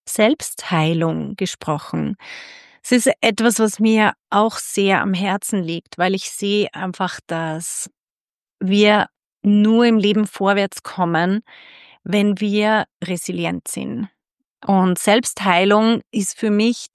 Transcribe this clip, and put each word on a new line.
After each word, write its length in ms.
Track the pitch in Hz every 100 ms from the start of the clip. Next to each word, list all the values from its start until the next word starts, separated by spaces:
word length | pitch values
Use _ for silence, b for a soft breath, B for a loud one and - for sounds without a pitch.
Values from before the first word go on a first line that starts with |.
| -
Selbstheilung 1300 | - 220 311 - - - 170 156 165 165 160 147 196
gesprochen. 800 | 185 - - - - 165 147 202 B B B B B B
Es 80 | -
ist 180 | 247 262 -
etwas, 380 | 226 208 226 220
was 200 | 214 -
mir 340 | 220 220 214 - -
auch 260 | 202 220 -
sehr 440 | - - 196 180
am 120 | 196
Herzen 480 | 180 196 196 - 202
liegt, 360 | 165 165 - -
weil 180 | 185 190
ich 160 | -
sehe 420 | - 202 208 202
einfach, 460 | - 185 175 185 - -
dass 640 | 165 165 160 170 - - _ _ _ _ _ _ -
wir 480 | 185 202 208 208 - _ _ _
nur 420 | 202 208 214 226 240
im 120 | 226
Leben 300 | 202 208 208
vorwärts 560 | - 196 202 196 -
kommen, 580 | - - 170 165 175 202 - B B B B B
wenn 360 | - 202 208 190
wir 460 | 208 208 214 220 - -
resilient 640 | 180 180 - 180 170 175 -
sind. 420 | 196 196 220 202 _ _ _ _ _ -
Und 340 | 196 185 180
Selbstheilung 1000 | - 220 - - 196 175 190 208 226 233 -
ist 260 | 226 190 -
für 140 | 220
mich 360 | 208 226 233 -